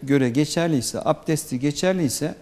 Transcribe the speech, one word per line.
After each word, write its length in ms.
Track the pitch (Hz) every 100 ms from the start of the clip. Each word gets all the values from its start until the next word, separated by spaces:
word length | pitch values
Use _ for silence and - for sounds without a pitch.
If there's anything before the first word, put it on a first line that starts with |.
göre 280 | 131 139 127
geçerliyse, 680 | 120 151 - 170 147 113 117
abdesti 560 | - 151 - 151 - 127
geçerliyse 760 | 143 143 185 190 151 - 156 -